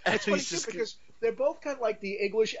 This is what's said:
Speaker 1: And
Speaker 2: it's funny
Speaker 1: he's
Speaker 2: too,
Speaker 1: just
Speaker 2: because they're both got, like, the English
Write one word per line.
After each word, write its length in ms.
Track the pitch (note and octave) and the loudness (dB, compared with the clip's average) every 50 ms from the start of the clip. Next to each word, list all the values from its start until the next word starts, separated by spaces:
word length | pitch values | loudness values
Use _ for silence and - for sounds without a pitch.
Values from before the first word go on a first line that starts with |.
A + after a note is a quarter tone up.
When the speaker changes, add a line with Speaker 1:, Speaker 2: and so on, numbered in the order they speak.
| - | 0
Speaker 1:
And 100 | F3+ G#3+ | 2 2
Speaker 2:
it's 100 | G#3 - | 2 4
funny 120 | G#3 G3 | 2 2
Speaker 1:
he's 120 | - - - | 2 2 0
Speaker 2:
too, 60 | E3+ | -2
Speaker 1:
just 100 | F3 - | -2 -4
Speaker 2:
because 300 | - F3 F3 D3+ - - - - - - - | -4 -4 -4 -4 -4 -6 -10 -18 -20 -6 -2
they're 100 | A3+ A3+ A3+ | 0 0 2
both 280 | B3 C4+ D4+ E4 - | 2 0 0 0 0
got, 180 | - D4 C4+ B3+ | -4 -6 -2 0
like, 220 | A#3 G#3+ G#3 - | 0 -2 0 -2
the 120 | G3+ G3 G3+ | -4 -4 -2
English 400 | G3+ G3+ G3 F#3+ A3 A3 G#3 - - | -2 -2 2 2 2 2 2 2 2